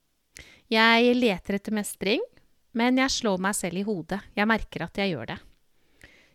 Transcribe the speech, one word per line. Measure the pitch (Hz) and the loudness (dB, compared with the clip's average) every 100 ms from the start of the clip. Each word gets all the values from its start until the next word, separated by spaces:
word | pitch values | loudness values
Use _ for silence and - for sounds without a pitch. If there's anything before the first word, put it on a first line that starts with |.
| _ _ _ - - - - | _ _ _ -20 -20 -16 -2
Jeg | 220 226 233 240 247 | 4 6 6 4 4
leter | 240 175 - 202 | 2 0 -4 -6
etter | - 214 | -4 -4
mestring, | 208 - 190 285 508 _ _ _ _ 226 | -6 -4 -2 -2 -4 _ _ _ _ 0
men | 247 262 | 2 2
jeg | 262 | 0
slår | - 226 185 | 0 -2 0
meg | 190 208 | -2 -2
selv | 175 175 | -4 -4
i | 208 | -4
hodet. | 185 156 196 - - | -6 -6 -8 -8 -2
Jeg | 214 | 0
merker | 220 - - 165 | 0 -2 -10 -8
at | - | -4
jeg | 196 | -4
gjør | 139 117 | -4 -8
det. | - - _ _ _ _ _ - _ _ | -12 -14 _ _ _ _ _ -20 _ _